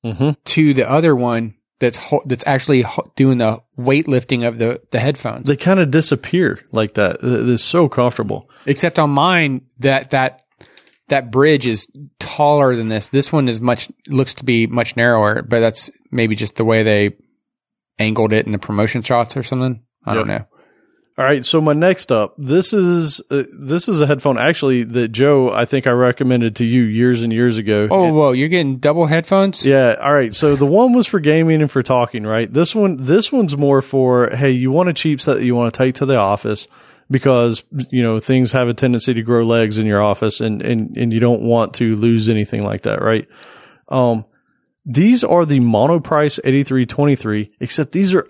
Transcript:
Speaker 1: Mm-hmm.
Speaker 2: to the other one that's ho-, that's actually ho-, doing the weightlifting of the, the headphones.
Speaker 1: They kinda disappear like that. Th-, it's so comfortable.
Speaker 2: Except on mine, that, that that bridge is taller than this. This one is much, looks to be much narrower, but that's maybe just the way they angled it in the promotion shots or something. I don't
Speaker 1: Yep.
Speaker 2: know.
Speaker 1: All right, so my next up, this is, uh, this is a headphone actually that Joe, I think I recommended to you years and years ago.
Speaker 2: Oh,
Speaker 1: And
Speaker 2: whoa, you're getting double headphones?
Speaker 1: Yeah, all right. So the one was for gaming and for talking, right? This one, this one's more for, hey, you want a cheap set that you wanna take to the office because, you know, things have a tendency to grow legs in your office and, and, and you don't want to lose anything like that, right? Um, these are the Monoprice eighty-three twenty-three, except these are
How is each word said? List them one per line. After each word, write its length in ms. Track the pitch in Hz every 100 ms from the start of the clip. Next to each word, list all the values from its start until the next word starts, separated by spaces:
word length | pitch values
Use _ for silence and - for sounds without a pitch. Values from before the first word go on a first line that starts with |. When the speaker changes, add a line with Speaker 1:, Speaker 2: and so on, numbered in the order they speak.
Speaker 1:
Mm-hmm. 280 | 117 104 139 147
Speaker 2:
to 300 | - - 151
the 160 | 135 120
other 260 | 143 165 131
one 400 | 123 117 113 - _ _
that's 180 | 123 -
ho-, 260 | - 147 139
that's 200 | 123 -
actually 340 | 135 - 135
ho-, 300 | - - - -
doing 220 | 135 127
the 240 | 110 113 - -
weightlifting 720 | 123 139 160 127 123 123 120
of 100 | 117
the, 240 | 117 123 -
the 80 | 120
headphones. 480 | 127 143 117 113 139
Speaker 1:
They 80 | 139
kinda 300 | 180 190 156
disappear 760 | 147 156 139 - 175 156 - -
like 240 | 113 107 -
that. 240 | 98 -
Th-, 260 | 123 120 120
it's 100 | 120
so 240 | - 175 156
comfortable. 600 | - 123 - 107 101 - _ -
Speaker 2:
Except 320 | 139 175 170
on 120 | 151
mine, 500 | 139 170 175 151 131 - -
that, 300 | 135 135 135
that 320 | 135 131 - _ _ - - - _ -
that 220 | 139 123
bridge 340 | 123 147 147 123
is 200 | 107 - - 143 _
taller 560 | - - 147 147 135 120
than 140 | 113
this. 200 | 110 -
This 220 | 135 139
one 160 | 156 127
is 140 | 113
much, 280 | 123 120 - - -
looks 260 | 131 131 -
to 100 | 127
be 220 | 117 113
much 280 | 120 117 -
narrower, 440 | 120 113 107 113
but 180 | 113 117
that's 280 | 113 110 - - _
maybe 240 | 127 113 107
just 200 | 107 -
the 80 | 113
way 180 | 110
they 320 | 110 104 101 - _ _ _ _ _ _ _ -
angled 340 | 110 110 110
it 120 | 110 110
in 60 |
the 80 | 101
promotion 420 | - 104 110 123
shots 360 | 110 120 113 139
or 60 |
something. 380 | 123 131 131 117 - _ -
I 80 |
don't 140 | 110 104
Speaker 1:
Yep. 120 | 104
Speaker 2:
know. 40 | - _ _ _ _ _ _ -
Speaker 1:
All 60 | 131
right, 180 | 143
so 160 | 123 160
my 120 | 156
next 380 | 147 180 185 -
up, 240 | 113 104 -
this 360 | 135 160 180
is, 480 | 214 180 175 156 - -
uh, 100 | 143 131 -
this 280 | 139 165 202
is 140 | 175
a 40 | 143
headphone 320 | 139 147 120
actually 460 | 135 165 139 123
that 240 | 113 117 117
Joe, 420 | 110 139 143 127
I 140 | 101 117
think 220 | 135 131
I 40 |
recommended 680 | 120 127 123 127 123 113 104
to 60 | 117
you 180 | 123
years 400 | 113 110 123 120
and 100 | 117
years 240 | 113 123 110
ago. 300 | 104 104 107
Speaker 2:
Oh, 140 | 190
Speaker 1:
And 120 | 175 156
Speaker 2:
whoa, 160 | 147
you're 160 | 127 151
getting 280 | 180 143 131
double 300 | 147 160 160
headphones? 580 | 165 165 196 196 - -
Speaker 1:
Yeah, 300 | 135 123 110
all 140 | 139
right. 180 | 147 120 -
So 200 | 151 139
the 120 | 139
one 260 | 185 254
was 140 | 247 214
for 120 | 196
gaming 420 | 147 156 165 156
and 80 | 151
for 100 | 139
talking, 420 | - 127 120 117
right? 300 | 107 110 113
This 220 | 139 170 220
one, 220 | 196 143
this 340 | 131 185 220
one's 260 | 269 190 143
more 240 | 143 139
for, 480 | - 135 127 123 120
hey, 220 | 117 139
you 180 | 127 131
want 180 | 143 180
a 40 |
cheap 260 | 156 156 139
set 180 | - 131
that 60 |
you 120 | 123 120
wanna 160 | 117
take 240 | - 131 123
to 100 | 139
the 120 | 131
office 500 | 98 104 113 107 - _ _ _ -
because, 540 | 135 139 127 120 113 - 143 123
you 140 | 127
know, 160 | 117 110
things 320 | - 131 123
have 160 | 131 123
a 80 | 117
tendency 400 | 131 120 - 117
to 80 |
grow 180 | 113 120
legs 360 | 117 117 110 107
in 80 | 107
your 160 | 101
office 360 | 104 98 113 -
and, 220 | 110 104
and, 340 | - 117 107 -
and 160 | 117
you 80 | 113
don't 220 | 120 117
want 320 | 113 117 110 -
to 200 | 117 107
lose 340 | 117 117 110
anything 320 | 107 104 110
like 200 | 104 101
that, 200 | 107 101
right? 260 | 110 110 - - - - - _ _
Um, 340 | 135 123 113 110 _ _ _ _ _ 160
these 320 | 127 202 247
are 240 | - 175 160
the 140 | 139
Monoprice 800 | 120 107 135 170 - 151 151 - 135
eighty-three 400 | 135 139 131 120
twenty-three, 680 | - 147 135 110 104 104 _
except 320 | 117 - 139
these 240 | 175 196 185
are 60 | -